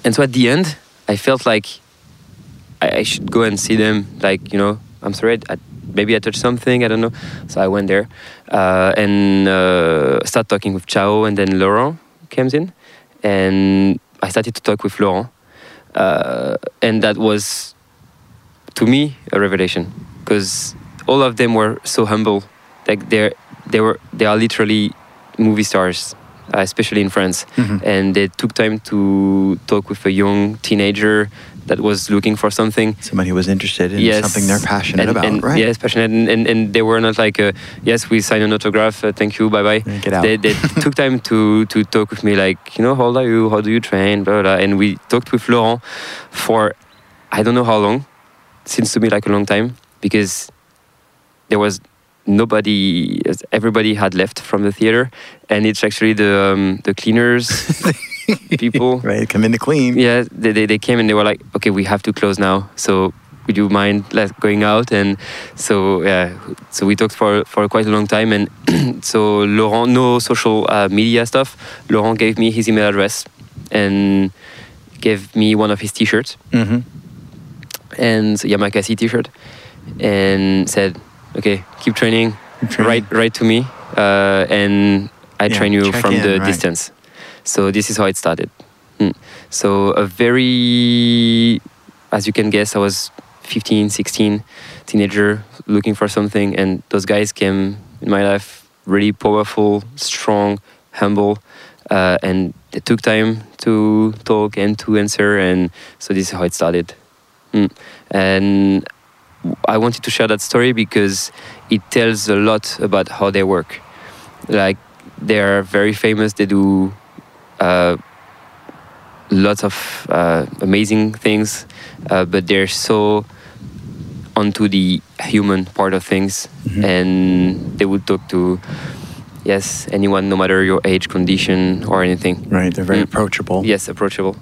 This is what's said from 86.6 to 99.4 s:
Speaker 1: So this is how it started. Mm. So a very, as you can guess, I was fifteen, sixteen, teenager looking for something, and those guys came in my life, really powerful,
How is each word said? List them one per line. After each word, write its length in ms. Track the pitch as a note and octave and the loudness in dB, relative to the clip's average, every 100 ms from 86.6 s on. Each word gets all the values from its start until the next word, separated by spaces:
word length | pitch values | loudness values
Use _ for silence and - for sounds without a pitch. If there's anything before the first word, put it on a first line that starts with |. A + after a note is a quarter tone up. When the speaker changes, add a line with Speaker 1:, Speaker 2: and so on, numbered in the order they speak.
| F2+ E2+ - _ _ - - - | -2 -4 -8 _ _ -20 -20 -14
Speaker 1:
So 260 | - - G2 | -4 0 0
this 200 | G2+ G#2 | 0 -2
is 60 | G#2 | 0
how 100 | G2 | 0
it 100 | F#2+ | 0
started. 320 | - E2 - _ - _ _ _ | -2 -2 -6 _ -20 _ _ _
Mm. 140 | - - - - - | -2 -2 -14 -20 -10
So 400 | - G2+ G2 G2 | -2 0 2 2
a 140 | - G2+ | 0 -2
very, 1500 | F2+ A#2+ B2 B2+ B2 B2 A#2+ A#2+ A#2+ A#2+ A#2 A#2 A#2 A#2 A2+ - _ - _ _ | 0 2 2 2 2 2 2 2 2 2 2 2 2 2 0 -4 _ -20 _ _
as 140 | G2+ G#2+ | -4 -2
you 60 | |
can 180 | G#2+ G#2+ | -2 0
guess, 240 | G2+ G#2 | 0 0
I 40 | G#2 | 0
was 320 | G2+ F#2 - - - - | -2 -2 -10 -14 -20 -20
fifteen, 480 | - A2+ - G#2+ G#2 | -8 -8 0 0 0
sixteen, 520 | - G2 - G#2+ G#2 - - - - - | -2 -6 0 0 0 -6 -20 -20 -20 -4
teenager 580 | G#2+ G2+ G#2 G#2 G#2+ - - - | 0 0 2 0 0 -8 -16 -2
looking 280 | G#2 G#2 | 0 0
for 140 | G2+ G#2 | -2 -2
something, 480 | G#2+ G#2 G#2 G2+ F#2 | 0 -2 0 0 0
and 260 | F#2+ F#2 - | -2 -2 -2
those 160 | G2+ F#2+ | -4 0
guys 260 | G#2 G#2 | 0 0
came 440 | - G2 G2 G2 G2+ - - | -2 0 0 -2 -6 -18 -10
in 100 | - | -2
my 140 | G2 | 0
life, 420 | G2+ G2+ G2 - _ _ - | 2 0 -4 -20 _ _ -2
really 260 | G2 G#2 | 0 2
powerful, 720 | G2+ G#2+ G#2 | 0 2 2